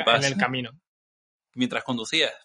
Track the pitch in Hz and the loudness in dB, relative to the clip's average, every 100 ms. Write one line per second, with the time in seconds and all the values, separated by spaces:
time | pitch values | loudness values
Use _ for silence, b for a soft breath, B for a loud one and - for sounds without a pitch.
0 | 120 117 139 135 123 131 120 139 _ _ | 6 4 2 2 0 -2 -8 -14 _ _
1 | _ _ _ _ _ 123 127 117 - 120 | _ _ _ _ _ -4 -2 -2 -4 -6
2 | 110 160 135 - | -2 0 0 -2